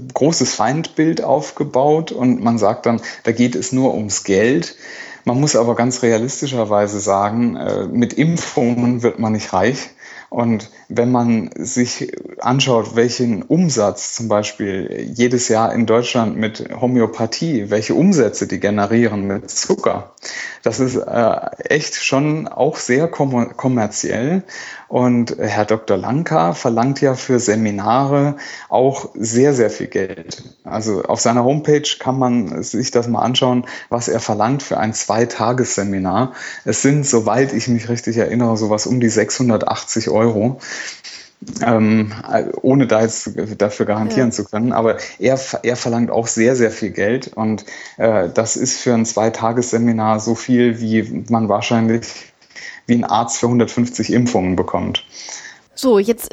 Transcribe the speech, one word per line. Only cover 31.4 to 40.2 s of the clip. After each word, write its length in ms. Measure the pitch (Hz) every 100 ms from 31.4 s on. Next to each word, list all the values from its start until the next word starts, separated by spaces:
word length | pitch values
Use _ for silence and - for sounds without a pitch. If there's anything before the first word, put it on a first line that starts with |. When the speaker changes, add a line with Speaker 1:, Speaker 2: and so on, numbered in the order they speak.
Speaker 1:
Homepage 460 | 123 151 151 151 147 -
kann 180 | - 131
man 460 | 127 120 92 71
sich 280 | - 107 127
das 160 | 120 117
mal 140 | 117
anschauen, 440 | - - 131 123 123 - -
was 180 | 120 120
er 120 | 87
verlangt 440 | - 104 107 143
für 140 | - -
ein 160 | 110
Zweitagesseminar. 1400 | 113 - 104 117 - 110 127 120 - 101 98 92 95 131 - - -
Es 180 | - -
sind, 240 | 139 147 131
soweit 480 | 117 107 113 135
ich 140 | 139 123
mich 220 | 117 110
richtig 280 | 117 - 117
erinnere, 380 | 90 113 120 110
sowas 320 | 107 107 -
um 120 | 123
die 100 | 120
sechshundertachtzig 1000 | 107 107 - 127 110 - - - - -
Euro. 500 | 101